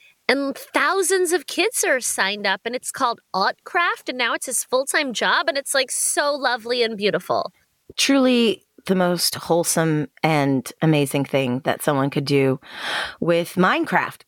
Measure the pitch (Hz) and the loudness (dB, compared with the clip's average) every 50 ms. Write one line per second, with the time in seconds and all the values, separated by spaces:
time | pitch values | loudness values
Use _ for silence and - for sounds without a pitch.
0 | _ _ _ _ _ - 254 277 277 277 - - - - - 285 277 302 370 392 | _ _ _ _ _ 0 0 0 0 -4 -6 -8 -8 -4 -2 0 2 2 2 0
1 | 359 311 392 370 370 311 349 339 - - - - 349 453 - - - 359 285 254 | 0 2 2 2 2 2 0 -2 -2 -4 -2 0 0 0 0 -2 0 0 0 0
2 | - - - - 196 190 208 208 202 196 190 - - 233 240 262 - - - - | -2 -4 -2 -2 -2 -2 -2 -2 -2 -2 -2 -2 -4 -6 -6 -6 -8 -8 -4 -2
3 | 269 240 226 - _ _ - 185 196 247 - _ - - - 359 349 370 466 - | 0 -2 -2 -4 _ _ -2 0 0 0 -2 _ -8 -4 -2 0 0 0 -2 -4
4 | - - 262 254 240 233 277 320 - 269 240 - - - 247 262 277 - - 330 | -6 -8 -4 -2 -2 -2 -2 -4 -6 -6 -6 -6 -4 -2 -2 -2 0 0 0 -2
5 | 294 262 214 - 220 185 220 302 339 330 302 277 269 - - 269 262 - - - | -2 -2 -2 -2 0 2 2 2 0 0 -2 -4 -4 -2 0 -2 -2 -2 -2 -4
6 | - - - 349 294 285 294 277 277 247 240 247 208 233 247 247 233 226 226 196 | -2 -2 0 0 0 0 0 0 -2 -2 -2 -2 -4 -4 -2 0 0 -2 -2 -2
7 | 208 196 170 170 - - 117 101 - - _ _ _ _ _ _ _ - - - | -2 0 0 -2 -2 -2 -2 -2 -2 -4 _ _ _ _ _ _ _ -12 -6 -2
8 | - - 277 277 254 254 247 240 233 220 - - _ _ _ - - - 190 185 | 2 4 4 6 6 6 4 4 4 2 0 -2 _ _ _ -8 -4 -2 0 2
9 | 180 175 175 170 - - - - - - 165 170 165 - - 170 160 160 151 151 | 2 2 0 0 -2 -2 -4 -4 -2 0 0 2 2 0 0 0 2 2 2 0
10 | 147 - _ _ - 156 160 147 139 139 135 131 - - - - 165 160 156 147 | -2 -4 _ _ 0 2 2 2 2 2 2 0 0 -4 -6 0 2 4 4 4
11 | 143 135 - 143 139 - - 139 135 123 123 131 - - - - - 151 147 135 | 2 0 0 -2 -2 0 0 0 0 0 -2 -2 -2 -2 -2 -2 0 0 0 2
12 | 135 139 - 151 143 139 143 139 135 135 131 - - - - - - - - - | 0 0 0 -2 0 2 2 4 4 2 2 0 -4 -12 -14 -12 -8 -6 -6 -6
13 | - - - - - 165 170 170 175 - - 185 185 196 254 330 320 - 190 160 | -6 -8 -8 -4 0 0 2 2 0 -2 0 0 2 2 2 0 0 0 0 -2
14 | 123 120 - - - | -2 -4 -8 -14 -20